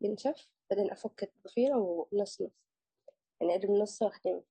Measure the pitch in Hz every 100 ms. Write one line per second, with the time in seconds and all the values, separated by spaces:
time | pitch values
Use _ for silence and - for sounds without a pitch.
0 | 202 214 269 302 - _ _ 196 202 196
1 | 220 - - _ - - 262 262 185 170
2 | - 202 202 - - - _ _ _ _
3 | - - _ _ - 202 196 202 208 -
4 | 208 - 185 175 -